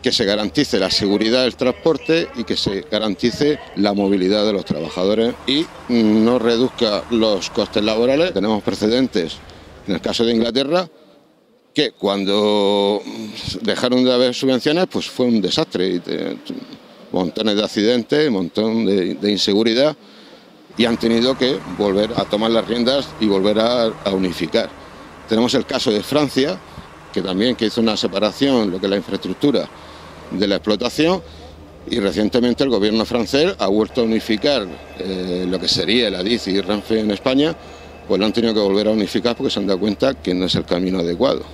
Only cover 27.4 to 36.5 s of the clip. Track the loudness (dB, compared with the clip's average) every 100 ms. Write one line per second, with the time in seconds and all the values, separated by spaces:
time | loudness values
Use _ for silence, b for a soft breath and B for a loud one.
27.4 | 0 2 0 2 0 0 -2 0 0 0
28.4 | 2 2 0 -2 -2 -2 -2 -6 -6 0
29.4 | 2 2 -2 B B B B B -10 -2
30.4 | 0 0 0 0 -2 0 2 2 B B
31.4 | B B -20 -18 -4 0 0 2 2 2
32.4 | 2 2 2 2 2 0 0 -2 0 2
33.4 | 2 0 2 2 2 0 0 0 0 0
34.4 | 2 0 -2 -10 -16 -10 -6 -6 -4 -2
35.4 | -2 -2 -2 -2 2 2 0 -2 -2 -2
36.4 | 0